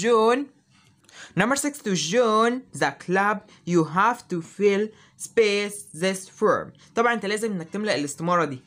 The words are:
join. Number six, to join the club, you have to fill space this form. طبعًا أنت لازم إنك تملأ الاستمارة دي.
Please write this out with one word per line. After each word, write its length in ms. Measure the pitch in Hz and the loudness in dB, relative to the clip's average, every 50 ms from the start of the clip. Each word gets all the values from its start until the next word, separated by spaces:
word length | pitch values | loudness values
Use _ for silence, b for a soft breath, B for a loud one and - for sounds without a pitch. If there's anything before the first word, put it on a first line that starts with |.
| 180 | 2
join. 360 | 233 240 220 220 226 240 269 294 - _ _ _ _ _ _ _ _ _ _ _ B B B B B B 160 | 4 4 4 4 4 2 2 -2 -8 _ _ _ _ _ _ _ _ _ _ _ B B B B B B 0
Number 160 | 196 233 277 | 0 2 0
six, 180 | 269 - 294 285 - - 214 | 0 -2 -4 -6 -6 -4 -4
to 80 | 190 165 147 160 185 | -2 -2 -2 0 2
join 400 | 247 247 220 214 214 226 233 247 254 - - - 143 | 2 2 4 4 2 2 2 0 -4 -8 -12 -6 -2
the 100 | 156 143 139 - - | -2 -2 -2 -6 -6
club, 320 | - 180 190 196 208 214 196 - B B B B 175 175 | -2 0 0 2 0 -2 -2 -6 B B B B 0 2
you 100 | 170 160 139 151 185 | 2 2 2 0 2
have 220 | 202 226 247 240 - _ | 2 2 2 -2 -6 _
to 60 | 180 170 165 - - - | -8 -8 -8 -10 -6 2
fill 260 | 202 208 196 196 214 214 B B B B B _ - - | 2 2 4 2 0 -4 B B B B B _ -18 -4
space 500 | - 233 220 208 202 202 202 202 202 - - - - 156 | 0 2 2 2 2 0 -2 -4 -8 -12 -16 -18 -10 -4
this 280 | 175 190 190 190 - - - - | -2 -2 -2 -4 -8 -16 -6 -2
form. 280 | 214 196 143 95 78 - - b b b b | 0 2 2 0 -2 -8 -14 b b b b
طبعًا 180 | 220 233 240 233 | 0 0 0 0
أنت 120 | 220 196 | -2 -2
لازم 260 | 196 208 208 226 226 | -4 -4 -4 -4 -4
إنك 180 | 202 180 160 - | -6 -6 -8 -8
تملأ 260 | - 196 214 214 160 | -8 -6 -4 -2 -2
الاستمارة 500 | 151 143 143 - - 165 175 180 175 160 | -2 -4 -6 -6 -6 -2 0 2 2 0
دي. 140 | 147 131 123 - | 0 -4 -10 -14